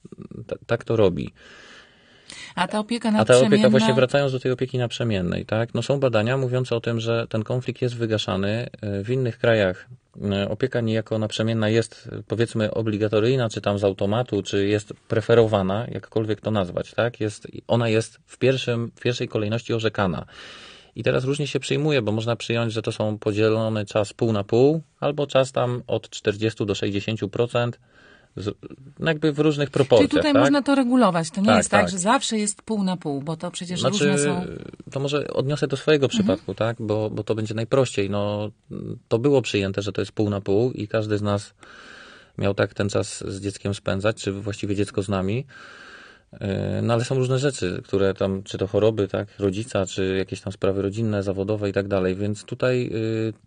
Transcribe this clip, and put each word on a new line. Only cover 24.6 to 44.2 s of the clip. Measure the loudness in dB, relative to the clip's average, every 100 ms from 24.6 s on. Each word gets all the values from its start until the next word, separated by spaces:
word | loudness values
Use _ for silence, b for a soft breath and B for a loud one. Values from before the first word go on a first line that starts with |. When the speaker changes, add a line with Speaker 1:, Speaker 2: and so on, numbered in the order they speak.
| 6 4 -4 -6
Speaker 1:
albo | -4 -2 0
czas | 2 2
tam | 0 -2 -2 -4
od | -6 -6
czterdziestu | -6 -2 0 -2 -2
do | -2
sześćdziesięciu | -2 -2 -4 -4 -4 -4
procent, | -2 -2 0 -2 -4 b b b b b -10
z-, | -8 -8 -12 -20 -20 -6
no, | -4
jakby | 0 0
w | 2
różnych | 2 2 0
proporcjach, | 0 4 6 6
Speaker 2:
Czyli | 2
tutaj | 4
Speaker 1:
tak? | 4
Speaker 2:
można | 6 4
to | 2
regulować. | 2 4 4 4 2 -2
To | 0
nie | 4
Speaker 1:
Tak, | 4
Speaker 2:
jest | 4
tak, | 2
Speaker 1:
tak. | 2
Speaker 2:
że | 0
zawsze | 0 0 0 -4
jest | -4 -6
pół | -6 -2
na | -2 -2
pół, | -4 -6
bo | -4 -6
to | -6
przecież | -8 -8 -2
Speaker 1:
Znaczy, | 0 2 2
Speaker 2:
różne | 4
są | 2 -2 -4 -10 -14 -16 -10
Speaker 1:
to | -4
może | -2 -2 -2
odniosę | -2 -2 0 -2
do | -2
swojego | 4 4 4
Speaker 2:
Mhm. | 2
Speaker 1:
przypadku, | 2 2 -2
tak? | -2 -2 -2
Bo, | -2 0 -2
bo | -4
to | -2
będzie | -2 -2
najprościej. | -4 0 2 2 0 -2
No, | 0 -2 -4 -6 -10 -16 -12 -10 -10 -2
to | 0
było | 4 2
przyjęte, | 2 0 0 -2
że | -4
to | -4
jest | -4
pół | 0 0
na | 0
pół | 0 2 2
i | -2 -4
każdy | -2 0 0
z |
nas | 0 -2 -4 _ B B B B B B B B
miał | -2
tak | 0 -2
ten | -2 -2
czas | -2 -4 -6 -10
z | -6
dzieckiem | -8 -6 -6
spędzać, | -6 -4 -2 -2 -2